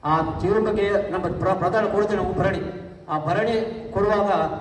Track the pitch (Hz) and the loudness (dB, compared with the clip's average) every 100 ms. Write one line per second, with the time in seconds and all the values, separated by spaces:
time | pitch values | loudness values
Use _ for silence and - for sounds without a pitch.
0 | 147 160 156 156 180 214 214 208 202 202 | 0 0 0 -2 2 2 2 2 2 0
1 | 196 185 180 - 180 190 175 220 214 202 | 0 -2 -4 -2 0 2 2 2 2 2
2 | 208 202 185 - 190 190 - - - - | 2 0 0 0 0 0 -6 -8 -14 -16
3 | - 156 156 185 233 226 226 - - 190 | -6 -4 0 0 2 0 -2 -6 -6 0
4 | 202 208 202 175 160 160 | 2 4 2 2 0 -4